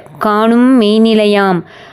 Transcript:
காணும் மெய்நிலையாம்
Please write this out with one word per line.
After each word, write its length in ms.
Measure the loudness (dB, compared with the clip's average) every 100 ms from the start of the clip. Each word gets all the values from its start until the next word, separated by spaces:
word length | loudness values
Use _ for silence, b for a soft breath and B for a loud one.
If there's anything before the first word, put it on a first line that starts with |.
| -8 -8
காணும் 600 | -4 0 0 2 2 2
மெய்நிலையாம் 840 | 2 2 0 0 0 0 0 -2 -8 B B